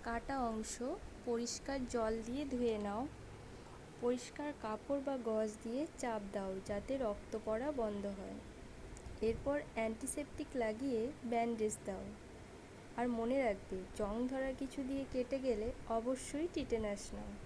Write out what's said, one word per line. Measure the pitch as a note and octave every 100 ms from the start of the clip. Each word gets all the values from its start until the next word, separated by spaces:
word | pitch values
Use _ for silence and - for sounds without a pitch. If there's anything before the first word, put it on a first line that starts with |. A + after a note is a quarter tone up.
কাটা | - A#3 A3+ C4+ A#3+
অংশ | A3 A3 - B3 G4 - - -
পরিষ্কার | A#3 A#3+ - - C#4 B3
জল | A#3+ A3 A3+ A3+
দিয়ে | B3+ D4
ধুয়ে | B3+ A#3+ G#3+
নাও। | G#3 G3+ C#4+ - - - - - - - - -
পরিষ্কার | A#3+ B3 - - D4 -
কাপড় | A3 G#3+ - C#4 C4+
বা | C4+
গজ | A#3 A3 A3 G#3+
দিয়ে | A#3 B3 D#4+ -
চাপ | B3+ A3 G3+
দাও, | G3+ F#3+ F#3+ -
যাতে | G3+ G3+ C4+
রক্ত | A#3+ G3+ - A3
পড়া | G#3+ A3 C4+
বন্ধ | C#4+ A3 G3+ G3+ G3
হয়। | F#3+ - - - - - - - - -
এরপর | A3 A3 C#4 C#4+ -
অ্যান্টিসেপটিক | - A3+ A3 C4 - C#4+ - D4 C4+
লাগিয়ে | A3 G#3+ C#4 A#3 A#3 D4+ A#3
ব্যান্ডেজ | A#3 A#3 A3+ G#3+ G#3+ -
দাও। | F#3+ G3 G#3 - - - - - - - -
আর | B3
মনে | A#3 A3+ C4+
রাখবে, | B3 G3 - F#3 F#3 -
জং | G#3 A3 B3
ধরা | C4+ C4+
কিছু | C4 C4+ -
দিয়ে | C4 C#4 C4+
কেটে | B3+ B3 C4+
গেলে | C4 A3 A3 B3 -
অবশ্যই | A3+ A3+ C4 - C#4+ E4+
টিটেনাস | E4 C4 A3+ G#3+ G3+ -
নাও। | G#3 G#3 G#3